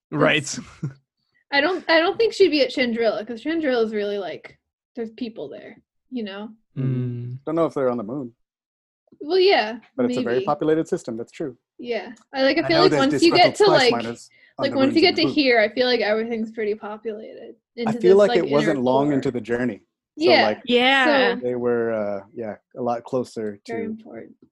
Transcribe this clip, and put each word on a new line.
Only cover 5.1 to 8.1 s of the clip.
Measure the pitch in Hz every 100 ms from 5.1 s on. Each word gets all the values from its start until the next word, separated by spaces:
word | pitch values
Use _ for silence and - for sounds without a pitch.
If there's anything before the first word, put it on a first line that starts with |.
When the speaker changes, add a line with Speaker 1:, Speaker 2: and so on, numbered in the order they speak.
Speaker 3:
people | 220 233 214 147
there, | - - 220 _ _ _
you | 254
know? | 208 196 220 220 _ -
Speaker 2:
Mm. | 135 127 123 120 123 127
Speaker 1:
Don't | - 160
know | 156
if |
they're | 151 127
on | 120
the |
moon. | 104